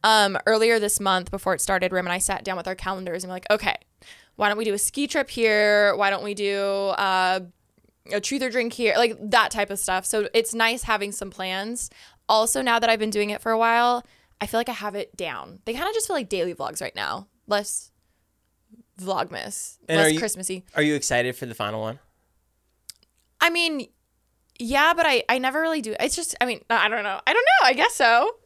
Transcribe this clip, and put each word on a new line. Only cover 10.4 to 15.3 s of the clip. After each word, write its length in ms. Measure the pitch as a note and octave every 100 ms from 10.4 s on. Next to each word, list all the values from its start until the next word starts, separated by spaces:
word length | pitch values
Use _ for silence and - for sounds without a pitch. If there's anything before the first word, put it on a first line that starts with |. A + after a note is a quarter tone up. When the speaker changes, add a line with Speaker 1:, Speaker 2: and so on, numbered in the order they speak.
| A3+
Speaker 1:
nice 280 | A3+ A3+ A#3+
having 280 | - G#3+ G3+
some 180 | G3+ F#3+
plans. 580 | - F#3 F#3 G#3 A#3+ - - - _ _
Also, 340 | A3 A3 C#4
now 160 | B3+ A#3
that 100 | A3+
I've 80 | A3+
been 100 | G#3+
doing 200 | G#3 G#3
it 100 | G#3
for 120 | -
a 60 | A3+
while, 460 | A3+ A#3 A#3+ B3 - _ _ _
I 60 | G#3
feel 120 | A3
like 80 | A#3+
I 40 |
have 220 | A#3 G#3
it 220 | G3+ - -
down. 440 | F3